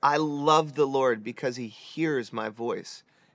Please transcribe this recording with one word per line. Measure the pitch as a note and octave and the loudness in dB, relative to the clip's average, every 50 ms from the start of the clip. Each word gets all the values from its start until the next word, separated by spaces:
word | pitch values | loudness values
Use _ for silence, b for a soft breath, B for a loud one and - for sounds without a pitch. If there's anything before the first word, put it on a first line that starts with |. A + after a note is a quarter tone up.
| - | 2
"I | C#3+ C#3+ | 2 2
love | D3+ D#3 D3+ D3 C#3+ C#3+ D#3 D#3 D#3 D#3+ D3+ C3 | 2 2 0 -2 0 2 4 4 4 4 2 2
the | D3 D3 | 0 2
Lord | C#3 C3+ C3+ C3+ B2+ A#2 A2 G#2+ | 2 2 2 2 2 2 0 -2
because | B2+ A#2 - - C3 A#2+ | -8 -8 -6 -4 -4 -4
he | B2+ B2 A2 | -6 -8 -10
hears | G#2+ - - - - D#3 D#3+ D#3+ D3 B2+ A2+ - - | -12 -16 -20 -12 -6 -4 -2 0 0 -2 -4 -4 -6
my | A2+ A2 A2 | -6 -6 -6
voice | G#2+ A2 A#2+ B2 G2 F#2+ - - - - - b b b b b b | -6 -6 -6 -4 -4 -6 -8 -10 -16 -18 -20 b b b b b b